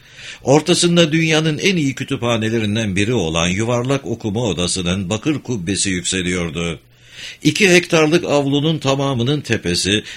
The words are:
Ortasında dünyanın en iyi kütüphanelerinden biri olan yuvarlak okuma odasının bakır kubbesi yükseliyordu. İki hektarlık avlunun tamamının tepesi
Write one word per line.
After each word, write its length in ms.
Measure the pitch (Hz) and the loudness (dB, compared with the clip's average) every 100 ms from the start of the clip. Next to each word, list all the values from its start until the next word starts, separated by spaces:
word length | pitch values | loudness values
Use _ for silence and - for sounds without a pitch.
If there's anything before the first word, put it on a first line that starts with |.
| - - - - | -12 -20 -18 -6
Ortasında 680 | - 147 151 170 175 175 165 | 2 4 4 2 4 4 4
dünyanın 460 | 160 160 156 160 151 | 2 2 2 0 0
en 200 | 190 185 | 0 0
iyi 180 | 139 120 | 0 -2
kütüphanelerinden 1000 | 139 131 120 117 110 117 107 107 110 92 | -4 -4 0 0 0 0 0 -2 -2 0
biri 180 | 104 | 0
olan 340 | 123 80 82 87 | 0 0 0 0
yuvarlak 580 | 90 113 120 127 139 87 | 0 0 0 0 -2 -4
okuma 360 | 113 113 101 | -6 -4 -2
odasının 680 | 120 80 90 95 87 92 90 | -2 -2 -2 -2 -2 -2 -2
bakır 300 | 107 147 156 | -4 -2 -4
kubbesi 500 | - 120 85 95 98 | -4 -6 -4 -2 -2
yükseliyordu. 920 | 92 85 95 90 90 85 85 85 80 _ _ - - - - | -2 -4 -4 -2 -2 -4 -4 -6 -6 _ _ -20 -18 -18 -4
İki 260 | 151 - 196 | 0 4 6
hektarlık 560 | 175 175 165 156 170 98 | 4 4 2 4 2 2
avlunun 540 | 143 139 143 151 156 | 0 2 0 0 0
tamamının 600 | 135 139 139 127 120 151 | 0 0 0 -2 0 -2
tepesi 600 | - 107 87 87 92 107 - | -2 -2 0 -2 0 0 -2